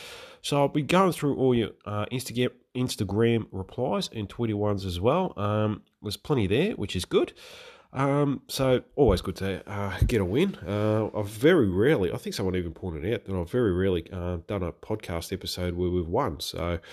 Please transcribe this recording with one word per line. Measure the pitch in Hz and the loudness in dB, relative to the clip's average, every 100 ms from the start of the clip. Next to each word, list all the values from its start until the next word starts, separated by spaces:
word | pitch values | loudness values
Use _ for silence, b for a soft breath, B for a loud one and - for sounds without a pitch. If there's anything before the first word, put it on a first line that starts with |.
| B B B B | B B B B
So | - 143 | -2 2
I'll | 139 | 2
be | 151 | 2
going | 127 180 190 | 2 4 4
through | 151 147 - | 2 -2 2
all | 131 | 4
your, | 120 107 - - | 4 0 -4 -6
uh, | 104 107 | -4 -4
Instagram, | 123 - 117 123 - _ | -6 -4 0 0 -2 _
Instagram | 127 127 - 95 101 117 113 - | -2 -2 0 0 4 4 4 0
replies | 98 92 - 127 202 160 | -8 -8 -4 0 0 -2
and | 113 98 | -6 -6
Twitter | - 117 101 | -2 -2 0
ones | 104 98 95 | 0 0 -2
as | 87 | 0
well. | 107 170 190 - | 2 2 0 -2
Um, | 104 107 107 104 _ _ | -2 0 0 -2 _ _
there's | 104 - | -10 -8
plenty | - 143 92 | -2 0 2
there, | 113 196 | 2 0
which | - 104 90 | -2 -4 -4
is | |
good. | - 190 359 - B B B B B | 0 0 0 -6 B B B B B
Um, | - 139 143 143 131 - | -2 0 2 2 0 -4
so | - 131 127 - - | 0 2 2 0 4
always | 127 90 | 4 4
good | - 87 | 0 -4
to, | 95 92 - | -4 -4 -6
uh, | 101 101 92 - | -6 -4 0 2
get | 117 | 4
a | 90 | 2
win. | 117 196 - | 2 0 -2
Uh, | 80 104 107 107 107 104 | -4 0 2 2 0 -4
I've | 101 | -6
very | 107 143 180 104 | 2 4 6 4
rarely, | 90 123 147 90 | 4 2 4 0
I | 123 | -2
think | 208 - | -8 -4
someone | 95 92 | -2 -2
even | 87 | -4
pointed | - 95 78 87 | -8 -8 -6 -4
out | 117 - | -4 -4
that | 92 | -6
I've | 82 | -2
very | 123 113 | 0 2
rarely, | 87 95 90 - | 2 2 0 -4
uh, | 92 87 87 - | -8 -6 -6 -6
done | 101 | -6
a | 87 | -6
podcast | - - 107 - 85 - | -8 -8 -8 -6 -8 -6
episode | 92 90 92 90 | -8 -6 -4 -4
where | 87 90 | -2 -2
we've | 90 82 | -2 -2
won. | 107 131 76 | -2 -2 -6
So | - 82 85 85 B | -10 -6 -4 -6 B